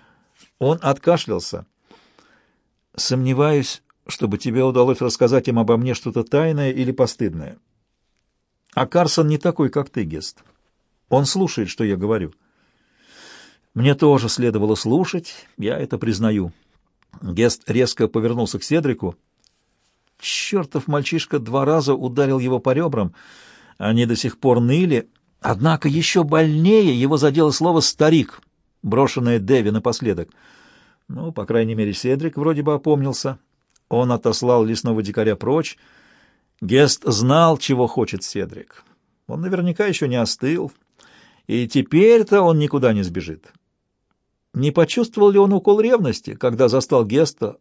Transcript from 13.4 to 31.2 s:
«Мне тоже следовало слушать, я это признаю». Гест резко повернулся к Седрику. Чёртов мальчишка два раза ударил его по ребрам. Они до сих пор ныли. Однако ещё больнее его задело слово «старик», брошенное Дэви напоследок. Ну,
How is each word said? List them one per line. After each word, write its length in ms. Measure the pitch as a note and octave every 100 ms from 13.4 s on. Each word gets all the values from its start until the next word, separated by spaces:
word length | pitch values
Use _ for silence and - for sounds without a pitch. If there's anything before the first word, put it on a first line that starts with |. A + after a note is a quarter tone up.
| - _ _
«Мне 200 | - C3
тоже 340 | C#3 D3+ C#3 A2+
следовало 460 | - A#2+ G#2+ G#2+
слушать, 720 | G#2+ A2 C#3+ F3+ - - - - -
я 220 | G2+ C#3
это 200 | C#3 G#2+
признаю». 540 | A2 G2 A2+ G#2+ F2 - _ _ _ _ _ -
Гест 460 | - F2 A#2 - -
резко 380 | A2+ B2 - A2+
повернулся 500 | A#2 A2+ A#2 A2 G2
к 60 |
Седрику. 500 | - D#3 D3 A#2 F#2+ E2+ _ _ _ _ _ _ _ _ _ _
Чёртов 680 | - - - G3+ D3+ D3+ C#3
мальчишка 500 | D3 C#3 D#3+ - D3
два 260 | A2+ C3
раза 300 | C#3 D#3+ C#3
ударил 460 | C3+ B2+ B2 C#3 C3+
его 180 | B2 B2+
по 140 | C3
ребрам. 420 | C3 E3+ A#2+ F#2 - - - - - _ -
Они 280 | G#2 A#2
до 120 | A#2+ A#2
сих 220 | B2 -
пор 220 | C3+ A#2+
ныли. 480 | A#2+ D3 F3+ C3 - _ _ _
Однако 480 | - G2+ D3 D#3+ D#3
ещё 360 | D3+ - F#3
больнее 760 | D3+ D#3 D#3+ D3+ E3+ A3 F#3+ B2
его 180 | C3+ D3+
задело 340 | D3 C#3+ D#3
слово 260 | - E3 E3
«старик», 600 | - - D#3 D#3+ A2 - _ _ _ _
брошенное 560 | - A2+ C3+ - A#2+ A#2+
Дэви 320 | G2 C3 G#2
напоследок. 600 | G#2+ A#2+ A2+ A#2 F2 E2+ _ _ _ _ _ _ _ -
Ну, 240 | D#3